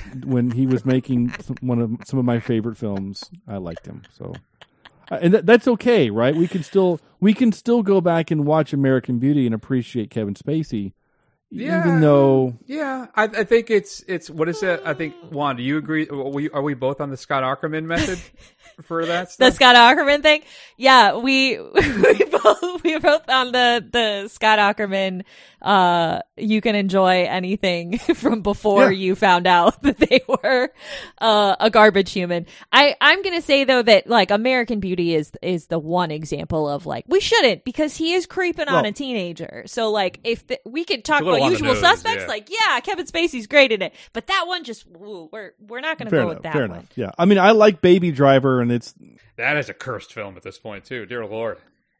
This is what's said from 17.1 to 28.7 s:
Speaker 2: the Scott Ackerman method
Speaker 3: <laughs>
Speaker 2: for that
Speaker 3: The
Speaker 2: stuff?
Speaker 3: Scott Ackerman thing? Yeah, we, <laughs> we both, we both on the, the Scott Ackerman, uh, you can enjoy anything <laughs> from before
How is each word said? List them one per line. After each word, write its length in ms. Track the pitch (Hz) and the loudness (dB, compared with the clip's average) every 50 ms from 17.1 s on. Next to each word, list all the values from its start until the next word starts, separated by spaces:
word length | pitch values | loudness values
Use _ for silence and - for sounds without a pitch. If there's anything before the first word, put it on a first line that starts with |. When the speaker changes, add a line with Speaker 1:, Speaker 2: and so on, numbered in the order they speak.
Speaker 2:
the 60 | 135 127 | -10 -10
Scott 280 | - - 143 135 131 | -8 -4 -4 -2 -2
Ackerman 420 | 131 139 135 - 156 156 156 160 160 | -2 -4 -4 -6 -6 -6 -6 -6 -4
method 320 | 165 170 - 190 185 175 - - _ - - - | -4 -2 -2 -4 -6 -8 -12 -16 _ -20 -20 -20
Speaker 3:
<laughs> 300 | _ _ _ - _ - | _ _ _ -20 _ -20
Speaker 2:
for 240 | 156 - 170 165 165 | -14 -8 -6 -4 -4
that 220 | 165 170 175 185 - | -4 -4 -4 -6 -6
Speaker 3:
The 20 | |
Speaker 2:
stuff? 220 | - - 254 254 - | -8 -8 -8 -6 -4
Speaker 3:
Scott 220 | - 269 247 247 240 | 0 2 4 6 6
Ackerman 440 | 233 240 277 330 302 277 285 294 | 6 6 6 4 2 0 0 2
thing? 200 | 285 302 302 302 - - - - - - _ | 2 2 2 0 -2 -10 -20 -20 -20 -20 _
Yeah, 400 | - 247 262 262 254 226 196 147 | 0 4 6 6 8 6 6 2
we, 420 | 233 240 269 269 262 269 262 220 - | 0 0 0 0 2 0 0 -2 -6
<laughs> 140 | 78 - - | -10 -4 0
we 500 | 381 - 294 247 202 - 508 - 202 - | 0 0 0 2 2 4 4 4 4 2
both, 580 | - - - - 415 - - 349 359 359 349 - | 0 0 2 4 4 4 4 0 -6 -6 -4 -4
we 160 | 330 311 311 | -2 -2 0
both 300 | - 349 294 320 - - | 2 2 2 2 0 0
on 240 | 262 262 254 247 240 | 0 0 0 0 0
the, 320 | 247 247 240 240 240 170 - | 2 2 2 2 0 -2 -4
the 380 | - 240 226 214 208 202 196 214 | -2 -2 -2 -2 -2 -6 -8 -12
Scott 320 | - - 233 220 214 214 | -6 -2 0 2 4 4
Ackerman, 640 | 208 202 214 - 214 196 196 196 190 190 185 180 202 _ - - - - _ _ | 4 2 0 -2 -4 -4 -2 -2 -4 -4 -6 -8 -12 _ -20 -20 -20 -20 _ _
uh, 600 | - - 202 190 185 175 175 170 170 165 170 - - - _ - | 0 2 4 4 4 4 2 2 0 -2 -2 -6 -8 -12 _ -6
you 240 | - 208 214 214 | -2 0 0 0
can 120 | - 226 208 | 0 0 0
enjoy 500 | 208 196 196 185 196 190 185 185 180 180 | 0 0 0 2 2 4 4 4 2 2
anything 720 | - - 185 180 180 202 - - 185 175 170 170 170 196 240 | 0 -2 -4 -4 -4 -4 -2 -2 -2 -2 -4 -4 -6 -6 -4
<laughs> 180 | - - 330 | -2 -2 -2
from 260 | - - - 226 220 | -2 -2 -2 -2 -2
before 420 | 180 202 202 - - 214 | -2 -4 -4 -2 0 2